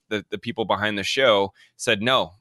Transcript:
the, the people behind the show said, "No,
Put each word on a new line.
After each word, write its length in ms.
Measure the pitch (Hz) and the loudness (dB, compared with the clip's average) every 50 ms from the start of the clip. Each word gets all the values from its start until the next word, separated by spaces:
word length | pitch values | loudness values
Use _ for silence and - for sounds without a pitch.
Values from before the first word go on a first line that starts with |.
| _ - | _ -6
the, 160 | 110 104 95 - | -6 -6 -6 -6
the 80 | - 98 | -10 -10
people 280 | - 117 - 110 110 | -8 -8 -6 -4 -4
behind 320 | 90 107 98 104 107 107 101 | -2 -2 -2 -2 -2 -4 -4
the 60 | 92 | -4
show 500 | - - 135 135 123 107 98 101 98 - _ _ _ _ - | -4 0 2 4 4 4 4 2 0 -4 _ _ _ _ -6
said, 240 | - 123 113 101 | -2 -2 0 0
"No, 320 | 104 123 131 123 92 85 - _ | 2 2 2 2 0 -2 -8 _